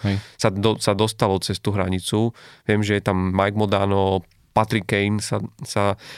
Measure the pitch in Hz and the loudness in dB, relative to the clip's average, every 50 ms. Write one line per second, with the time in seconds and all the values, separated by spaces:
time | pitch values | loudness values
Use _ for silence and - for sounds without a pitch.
0 | - 101 98 101 - - - - - 113 95 101 101 110 107 - - - 104 98 | -2 -2 -2 -2 -4 -10 -6 -2 0 0 0 2 0 0 0 0 0 0 2 2
1 | 110 107 - - 117 104 95 95 - - 98 - - 104 104 101 92 92 92 92 | 0 0 0 0 0 2 2 0 -2 -4 -6 -4 -4 -2 -2 0 0 -2 -2 -4
2 | - - - 107 113 117 - - - - - - _ - 104 104 107 101 104 101 | -2 -2 0 0 0 0 -2 -6 -14 -20 -20 -8 _ 0 0 2 2 0 0 0
3 | - 104 98 92 92 92 92 98 98 101 101 107 107 101 101 98 98 98 98 98 | 0 0 0 0 0 0 2 2 2 2 2 0 0 2 2 2 2 2 2 2
4 | 95 95 95 95 - _ _ _ _ _ _ 110 107 - 117 110 90 - 110 101 | 2 2 0 0 -2 _ _ _ _ _ _ 0 0 2 0 -2 -2 0 0 0
5 | 101 104 104 104 - - 110 104 107 - - - - - - 107 101 101 95 - | 0 0 0 -2 -4 -4 -6 -6 -6 -8 -12 -14 -16 -6 -2 0 0 0 0 -2
6 | - - - | -8 -16 -20